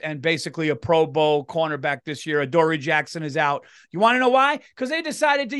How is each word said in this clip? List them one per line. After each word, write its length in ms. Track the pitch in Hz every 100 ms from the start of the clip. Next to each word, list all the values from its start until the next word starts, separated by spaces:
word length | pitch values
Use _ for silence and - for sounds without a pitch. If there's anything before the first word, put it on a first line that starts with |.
and 180 | 156 143
basically 480 | 151 160 170 139 156
a 60 | 143
Pro 300 | - 165 156
Bowl 400 | 139 151 147 135
cornerback 540 | 165 160 147 147 139 -
this 200 | 143 -
year. 160 | 147
Adoree 360 | 139 165 160 160
Jackson 460 | 135 156 151 170
is 140 | 156 143
out. 280 | 147 143 - - _
You 80 | 165
wanna 200 | 220 254
know 100 | 254
why? 300 | 262 277 294 - -
'Cause 140 | 254
they 120 | 320
decided 480 | 320 254 302 285
to 80 | 269